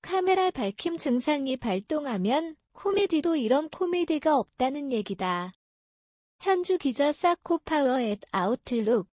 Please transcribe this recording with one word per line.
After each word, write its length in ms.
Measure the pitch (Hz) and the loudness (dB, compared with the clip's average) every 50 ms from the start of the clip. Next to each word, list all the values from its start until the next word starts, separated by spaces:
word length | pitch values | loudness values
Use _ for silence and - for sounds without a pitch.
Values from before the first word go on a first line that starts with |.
카메라 480 | - - 370 381 370 370 370 381 370 370 | -6 -2 -2 0 2 2 2 4 2 0
밝힘 480 | - 269 233 196 208 - - 339 339 | 0 -2 -4 -4 -4 -4 -6 -6 -6
증상이 600 | 330 - 294 240 254 247 - 302 285 269 269 262 | -2 -2 0 0 0 2 0 -2 0 -2 -4 -4
발동하면 960 | 262 - 226 185 190 202 _ 311 302 294 269 233 190 180 208 247 302 330 330 311 _ _ _ _ | -4 -2 -2 -2 -2 -2 _ -4 -4 -2 -4 -4 -2 0 2 2 0 0 -4 -10 _ _ _ _
코미디도 640 | - - 392 392 403 403 359 339 311 277 339 330 | -6 -4 -2 0 2 2 2 2 0 2 2 0
이런 340 | 302 233 214 254 285 320 311 | 0 2 2 2 2 2 -2
코미디가 720 | - - 370 349 349 349 339 - 320 294 - 311 302 262 | -4 -4 -2 0 0 0 0 0 -2 0 2 2 2 2
없다는 520 | 208 _ _ - 247 262 269 294 285 277 | 0 _ _ -2 -2 -2 -2 -4 -4 -2
얘기다. 640 | 254 220 202 - 196 180 190 185 180 175 175 185 - _ _ _ _ _ _ _ _ _ _ _ _ _ _ _ _ _ | -2 -4 -2 -4 -4 -4 -2 -2 -2 -2 -4 -8 -12 _ _ _ _ _ _ _ _ _ _ _ _ _ _ _ _ _
현주 400 | - 381 381 359 349 - 370 339 | 0 2 2 2 2 0 0 0
기자 320 | - 277 233 - 285 294 | 0 -2 0 2 2 2
사코파워 880 | 285 - - 349 349 _ _ - 339 320 _ - 320 302 277 254 247 254 | 2 2 2 2 0 _ _ -2 -2 -2 _ -2 0 2 2 2 2 0
앳 180 | 240 214 208 202 - _ | 0 -2 -4 -6 -8 _
아웃룩 760 | - 196 180 196 240 - _ - 247 233 214 214 240 220 185 _ _ | -2 -2 0 0 -2 -2 _ -4 -2 0 2 2 2 2 0 _ _